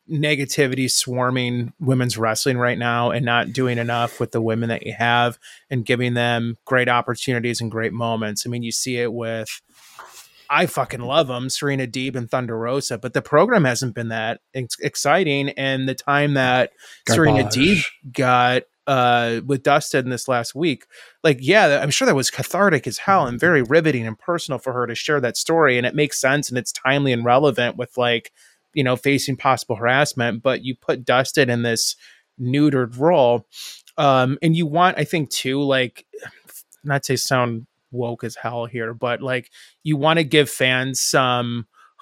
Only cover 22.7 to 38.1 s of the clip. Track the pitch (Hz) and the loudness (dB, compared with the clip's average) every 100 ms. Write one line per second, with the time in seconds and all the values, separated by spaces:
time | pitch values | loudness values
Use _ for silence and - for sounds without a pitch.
22.7 | 156 - - - 190 135 120 165 156 117 | 2 0 -6 0 2 2 0 2 4 4
23.7 | 156 160 131 113 107 - 170 - 127 - | 4 4 0 -2 -8 -6 -6 -4 -8 -6
24.7 | 123 117 113 - 147 123 - - 165 151 | -4 -4 -4 -2 0 0 -2 0 4 4
25.7 | 123 123 147 151 - 131 143 139 123 123 | 4 0 0 -2 0 0 0 -2 -4 -6
26.7 | - 131 139 139 120 120 127 151 123 120 | -4 0 2 2 2 4 4 4 2 -2
27.7 | - 123 - 120 120 - _ _ _ _ | -4 -8 -2 0 0 -4 _ _ _ _
28.7 | - 127 123 139 139 - 127 135 127 - | -2 0 0 0 0 0 -2 0 0 -2
29.7 | 113 117 131 147 - 117 120 135 117 127 | -4 0 2 0 0 -2 -2 -2 -2 -4
30.7 | 123 - 139 120 127 127 - 127 120 117 | -8 -4 -4 2 2 2 2 2 2 0
31.7 | 113 - - - - _ - 123 139 151 | 0 -2 -6 -14 -20 _ -8 -2 2 2
32.7 | 135 120 120 156 175 123 120 - - - | 2 -2 0 2 4 4 2 -2 -16 -18
33.7 | - _ - 147 135 127 143 165 165 165 | -18 _ 0 2 4 2 0 2 2 2
34.7 | 156 180 180 147 175 139 - 131 135 143 | 2 2 2 -2 -2 -2 -4 -4 -2 2
35.7 | 135 123 - - - - - _ - - | 2 0 -6 -20 -20 -20 -20 _ -20 -20
36.7 | _ 143 139 - 127 - 131 123 113 120 | _ -4 -2 -2 -4 0 0 0 -4 -10
37.7 | _ _ 123 120 | _ _ -8 -6